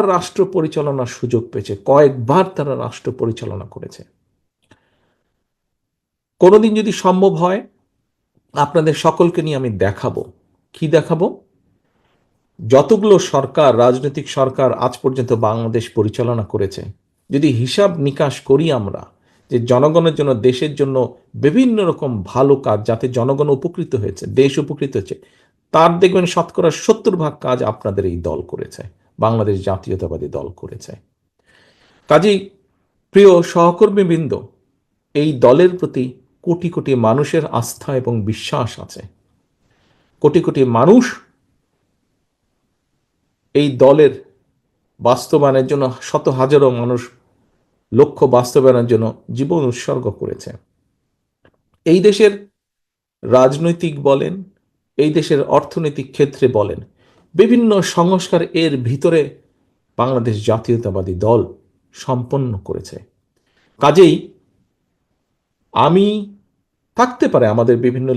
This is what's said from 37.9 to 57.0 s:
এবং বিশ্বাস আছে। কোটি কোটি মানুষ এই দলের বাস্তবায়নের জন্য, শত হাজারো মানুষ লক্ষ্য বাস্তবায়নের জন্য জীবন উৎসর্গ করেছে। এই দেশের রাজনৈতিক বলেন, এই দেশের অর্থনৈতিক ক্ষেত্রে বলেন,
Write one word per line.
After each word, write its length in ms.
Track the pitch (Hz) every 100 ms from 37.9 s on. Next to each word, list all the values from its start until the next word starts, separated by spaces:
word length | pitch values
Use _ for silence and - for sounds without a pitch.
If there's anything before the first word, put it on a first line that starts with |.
| 135
এবং 120 | 123 117 101
বিশ্বাস 420 | 107 - 143 117 - -
আছে। 160 | - 98 _ _ _ _ _ _ _ _ _ _ _
কোটি 160 | 151 170 156
কোটি 160 | 147 131 113
মানুষ 240 | 143 247 254 - _ _ _ _ _ _ _ _ _ _ _ _ _ _ _ _ _ _ _ _ _ _ _ 143
এই 120 | 147 123
দলের 300 | 131 147 143 110 - _ _ _ _ _ _ -
বাস্তবায়নের 680 | 117 127 - 156 139 135 131
জন্য, 140 | 143 131 120 -
শত 160 | 151 156 131
হাজারো 280 | 131 147 135 120
মানুষ 200 | 120 123 - _ _ _ _ _ _ _ -
লক্ষ্য 340 | 113 143 - 139 123
বাস্তবায়নের 520 | 127 143 131 123 120
জন্য 140 | 110 113 - - 117
জীবন 240 | 143 170 131
উৎসর্গ 340 | 120 - 131 120 -
করেছে। 320 | - - - - _ _ _ _ _ _ _ _ _ _ _ _ 160
এই 140 | 180 208
দেশের 240 | 202 214 202 - _ _ _ _ _ _ _
রাজনৈতিক 720 | 113 123 131 143 170 170 170 143 139
বলেন, 240 | 139 151 190 180 _ _ _ _ -
এই 140 | 151 156
দেশের 220 | 156 147 139 139
অর্থনৈতিক 500 | - 180 156 147 131 -
ক্ষেত্রে 300 | 139 - 127 107
বলেন, 220 | 101 80 - _